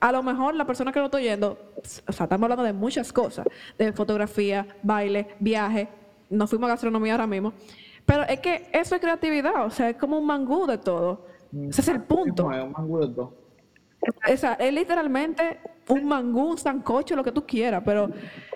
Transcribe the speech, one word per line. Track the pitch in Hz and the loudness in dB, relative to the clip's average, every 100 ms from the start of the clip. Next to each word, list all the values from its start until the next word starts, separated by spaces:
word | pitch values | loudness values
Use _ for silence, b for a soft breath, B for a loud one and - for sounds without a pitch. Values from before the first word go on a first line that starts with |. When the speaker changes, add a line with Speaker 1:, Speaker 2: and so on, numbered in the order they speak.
Speaker 1:
a | 240 | 2
lo | 262 | 2
mejor | 262 254 269 | 0 0 0
la | 320 277 | 0 -2
persona | 247 262 | -2 -2
que | 277 | 0
lo | 277 | 0
está | 277 | 0
oyendo, | 233 202 208 - - - | 0 0 -2 -4 -14 -16
o | |
sea, | - - - - | -16 -12 -8 -4
estamos | 170 190 | -2 2
hablando | 233 247 | 2 0
de | 233 | 0
muchas | 196 226 277 - | 0 -2 -2 0
cosas: | 247 226 - - B B - | 0 0 -2 -4 B B -2
de | 220 | 0
fotografía, | 208 208 208 208 208 202 196 202 - | 0 0 0 -2 0 0 0 -4 -4
baile, | 208 208 202 202 202 - | 0 0 0 -2 -4 -2
viaje, | 208 220 208 214 208 - - - - | 0 0 0 -2 -4 -10 -20 -20 -4
nos | 214 208 | 0 0
fuimos | 226 240 | 0 0
a | |
gastronomía | 240 233 220 220 | 0 0 0 2
ahora | 226 220 | 0 0
mismo, | 190 214 - B B B B - | -2 -2 -6 B B B B 4
pero | 285 | 6
es | - 262 | 4 0
que | 359 339 349 | 0 -2 0
eso | 311 - | 0 2
es | 359 | 0
creatividad, | 339 330 320 294 285 392 | 0 0 0 2 2 0
o | 226 | 0
sea, | - 233 | 0 -2
es | 233 | 0
como | 285 302 | 0 0
un | 302 | 0
mangú | 285 254 320 339 | 0 0 2 2
de | 214 | 0
todo. | 190 170 170 208 B B - 143 143 | 0 0 0 -2 B B -14 -8 -2
Ese | 196 | 2
es | 320 | 2
el | 254 | 0
Speaker 2:
Exacto, | - 330 | 2 2
Speaker 1:
punto. | 320 - 160 | 2 0 0
Speaker 2:
es | 131 | -2
un | 131 | -4
mangú | 151 160 165 139 | -6 -2 0 0
de | |
todo. | 120 123 - - _ _ _ _ _ - - 220 | -2 -10 -12 -20 _ _ _ _ _ -4 0 0
Speaker 1:
O | 262 | 2
sea, | 269 | 0
es | 226 254 | 0 0
literalmente | 294 349 339 302 262 320 311 330 330 - - - | 0 0 0 0 0 0 0 -2 -4 -14 -8 0
un | 269 285 | 2 2
mangú, | 277 240 240 311 | 0 0 0 0
un | 330 | 0
sancocho, | 285 262 - 247 302 294 | -2 -2 0 -2 0 -2
lo | |
que | 262 | -2
tú | 226 - | -4 -2
quieras, | 233 240 185 208 | 0 0 0 2
pero | 208 202 B B B B | 2 0 B B B B